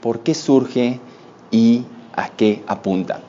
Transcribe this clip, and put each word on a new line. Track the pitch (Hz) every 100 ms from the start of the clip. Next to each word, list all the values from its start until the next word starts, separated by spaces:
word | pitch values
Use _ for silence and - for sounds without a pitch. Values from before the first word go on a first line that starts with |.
por | 120 117
qué | -
surge | 151 - 135 131 - 120 127 - - - - -
y | 113 113 120 123 - -
a | - -
qué | - 107 104 -
apunta. | - 98 92 90 -